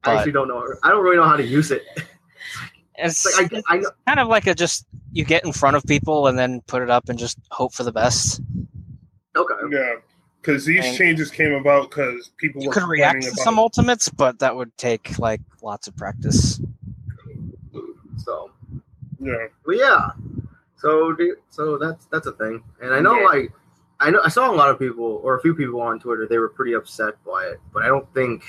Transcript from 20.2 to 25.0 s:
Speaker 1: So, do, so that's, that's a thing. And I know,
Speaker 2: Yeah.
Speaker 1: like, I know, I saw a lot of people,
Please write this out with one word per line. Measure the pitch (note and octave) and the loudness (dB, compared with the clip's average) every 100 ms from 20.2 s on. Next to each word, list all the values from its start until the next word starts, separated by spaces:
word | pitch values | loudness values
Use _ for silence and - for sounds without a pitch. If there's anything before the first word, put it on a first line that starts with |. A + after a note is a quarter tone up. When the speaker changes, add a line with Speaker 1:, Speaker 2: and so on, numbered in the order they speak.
| - - - _ _ _ | -12 -12 -14 _ _ _
Speaker 1:
So, | D3+ D#3 D#3+ | 0 2 2
do, | D#3+ F3 - _ | 0 -2 -2 _
so | - D#3 D3 | -8 -4 -2
that's, | D#3 E3 _ | -4 -6 _
that's | D#3 C#3 | -6 -6
a | |
thing. | A2+ A2 A2+ - - | -8 -8 -8 -14 -16
And | B2+ | -2
I | C3+ | 2
know, | F3+ A3+ | 4 6
Speaker 2:
Yeah. | G3 | 4
Speaker 1:
like, | D3 - - _ _ _ _ | 4 0 -10 _ _ _ _
I | D3 | 2
know, | G3+ | 4
I | E3 | 4
saw | G3 B3+ | 2 2
a | F#3 | 6
lot | C#3 | 4
of | C3 | 4
people, | C3 A#2 | -2 -4